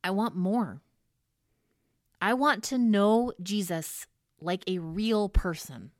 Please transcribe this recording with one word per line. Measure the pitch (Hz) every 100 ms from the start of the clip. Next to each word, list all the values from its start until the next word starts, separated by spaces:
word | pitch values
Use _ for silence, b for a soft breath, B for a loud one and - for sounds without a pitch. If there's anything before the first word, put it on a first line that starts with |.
I | 180
want | 196 226 190
more. | 180 226 180 135 _ _ _ _ _ _ _ _ _ _ _ _ _ _
I | 190
want | 254 285 226
to | - 262
know | 240 202 202 226 247 -
Jesus | 185 208 175 165 - - - _ _ _
like | 165 185 -
a | 185
real | 160 170 220 214 202
person. | - 185 160 - 123 117 _